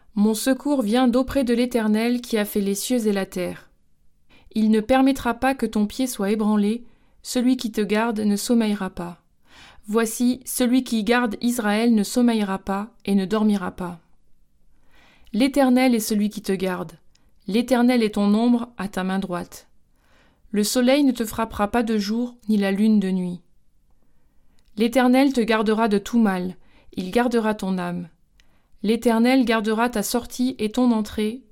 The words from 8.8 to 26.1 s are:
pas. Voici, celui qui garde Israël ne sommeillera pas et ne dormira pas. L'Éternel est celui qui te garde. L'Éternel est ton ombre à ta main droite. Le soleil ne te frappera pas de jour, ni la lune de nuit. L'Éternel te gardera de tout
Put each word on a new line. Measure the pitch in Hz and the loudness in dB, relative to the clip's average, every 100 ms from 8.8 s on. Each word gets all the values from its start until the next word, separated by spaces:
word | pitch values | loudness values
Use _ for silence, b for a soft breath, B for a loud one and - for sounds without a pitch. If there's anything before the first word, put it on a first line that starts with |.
| 185 | -6
pas. | 180 170 170 _ _ b b b b 208 | -10 -12 -14 _ _ b b b b -4
Voici, | 220 226 - 247 247 | -2 0 0 0 -2
celui | - - 247 254 | -4 -2 2 2
qui | 247 226 | 0 -2
garde | 208 240 240 208 | 0 0 0 -2
Israël | 240 240 208 208 240 | -4 -2 -2 0 2
ne | 220 | 2
sommeillera | 196 247 240 226 196 190 | 2 2 2 2 -2 -4
pas | 196 196 214 _ | -4 -6 -6 _
et | - 196 | -2 0
ne | |
dormira | 185 214 214 202 180 | 0 0 0 0 -4
pas. | - 175 170 _ - _ - _ _ _ _ b b b b b | -8 -12 -12 _ -20 _ -20 _ _ _ _ b b b b b
L'Éternel | 208 277 285 262 247 262 233 | 0 2 4 4 4 4 2
est | |
celui | 214 208 208 | 0 -2 -2
qui | - | -4
te | - | -4
garde. | 190 185 180 170 - - _ _ _ - | -2 -2 -6 -10 -14 -20 _ _ _ -4
L'Éternel | 214 240 247 240 247 | -2 2 2 4 2
est | 214 | 0
ton | 208 202 | 0 2
ombre | 208 240 240 240 - | 2 2 0 -2 -12
à | 190 | -10
ta | 190 | -6
main | 185 190 | -4 -4
droite. | 190 175 180 - - _ _ _ _ _ _ _ - | -4 -8 -10 -18 -20 _ _ _ _ _ _ _ -6
Le | 202 | -2
soleil | 208 254 247 285 | 0 2 4 4
ne | 277 | 2
te | 247 | 0
frappera | 220 - 226 - 202 | -4 -6 -6 -4 -2
pas | 240 | 0
de | 226 220 | 0 -2
jour, | 202 226 247 - 208 | -2 -4 -6 -8 -2
ni | 214 | 0
la | 196 | 0
lune | 196 220 214 | 2 2 2
de | 190 | 2
nuit. | 185 180 175 _ _ _ _ _ _ _ _ _ _ - _ _ - | -2 -4 -8 _ _ _ _ _ _ _ _ _ _ -20 _ _ -2
L'Éternel | 233 254 247 262 277 | 2 4 4 6 4
te | 262 | 2
gardera | 220 220 220 214 226 | 0 2 2 2 2
de | 202 | 0
tout | 202 | 0